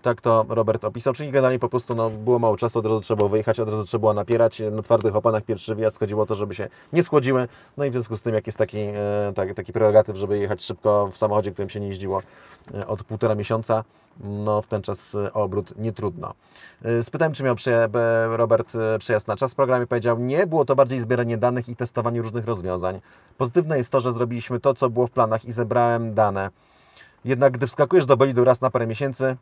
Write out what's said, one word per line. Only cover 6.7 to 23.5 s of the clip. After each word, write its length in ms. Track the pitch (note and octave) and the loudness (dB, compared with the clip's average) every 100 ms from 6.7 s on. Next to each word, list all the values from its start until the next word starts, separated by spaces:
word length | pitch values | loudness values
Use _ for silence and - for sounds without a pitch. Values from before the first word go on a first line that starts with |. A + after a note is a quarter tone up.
| - - | -12 -2
nie 100 | D#3+ | 0
schłodziły. 460 | E3+ D3 B2+ B2+ A#2+ - - - | 2 2 2 0 -2 -8 -18 -6
No 80 | |
i 60 | C#3+ | -4
w 20 | |
związku 240 | B2 A2 A2 | -4 -4 -6
z 60 | |
tym, 120 | A#2 | -2
jak 120 | G#2+ A2+ | -2 -4
jest 120 | - | -4
taki, 200 | A2 G#2 | -2 -2
e, 540 | G#2 G#2 G#2 G#2 G2+ | -6 -4 -2 -2 -2
tak, 200 | G2 F#2+ | -4 -4
taki 180 | G2+ F#2+ | -6 -6
prerogatyw, 440 | A2+ G#2+ G#2+ G#2+ F#2+ | 2 6 6 6 -4
żeby 220 | G2+ G#2 | -2 -2
jechać 260 | G2+ G2+ | -2 -4
szybko 440 | - F#2+ G#2+ G#2 G2 | -6 -2 2 2 0
w 40 | - | -2
samochodzie, 360 | G#2+ G#2 G2+ | 0 0 -2
którym 160 | F#2 G2 | -6 -8
się 120 | G#2+ | -6
nie 80 | G2+ | -8
jeździło, 340 | F#2+ F#2+ F#2+ - - - - - | -8 -4 -4 -6 -20 -20 -20 -14
e, 120 | G2+ G2 | -12 -8
od 180 | G#2+ | -8
półtora 300 | - A2 A2 | -8 -2 -2
miesiąca, 500 | G#2 G#2 A2+ A#2 A2+ G#2+ _ _ - | 0 -2 -4 -2 -2 -4 _ _ -16
no, 420 | G2+ G#2 G#2 G#2 | -10 -6 -2 -2
w 40 | - | -2
ten 160 | G#2+ | -6
czas, 320 | G2+ G2 - | -6 -10 -8
e, 180 | G#2 G2+ | -6 -4
o 100 | A2 | -4
obrót 360 | G2+ G2 F2+ - | -2 -4 -6 -8
nie 140 | A2+ | -8
trudno. 420 | G#2 G#2 E2+ E2 - _ - - _ | -4 -6 -6 -12 -14 _ -20 -20 _
E, 180 | A2+ A#2 | -2 -2
spytałem, 300 | A#2 C3 D#3+ | -2 -2 -2
czy 100 | D3 | 0
miał 120 | C3+ | -2
przeja-, 340 | B2 C3 A#2 A2+ A#2 | 0 2 2 2 2
e, 380 | A#2 A2+ A2+ A2+ | 2 2 0 0
Robert, 360 | A2+ A2+ A#2 | 2 2 0
e, 240 | A#2 A2 A2 | -2 -2 -2
przejazd 300 | - G#2+ - | 0 -2 0
na 80 | G2+ | -4
czas 160 | C3 | -2
w 20 | |
programie. 320 | - C3 B2+ A#2+ | 0 2 2 0
Powiedział, 320 | C3+ A#2+ A#2 | 0 0 0
nie, 280 | B2 D3 F#3+ | 0 0 2
było 180 | D#3+ | 2
to 120 | C3+ D3 | 2 4
bardziej 240 | C3 C3 | 4 0
zbieranie 380 | A2+ A#2+ A#2+ A2+ | 0 0 0 0
danych 300 | A#2+ B2 A#2+ | 0 0 -6
i 80 | A#2+ | -8
testowanie 460 | A#2+ - A#2 A#2 | -6 -4 -2 -4
różnych 240 | A2 A#2 A2 | -4 -6 -6
rozwiązań. 540 | G#2 F2+ F2+ F2+ F#2+ _ - _ _ | -6 -4 -4 -4 -6 _ -20 _ _
Pozytywne 380 | A#2 | 0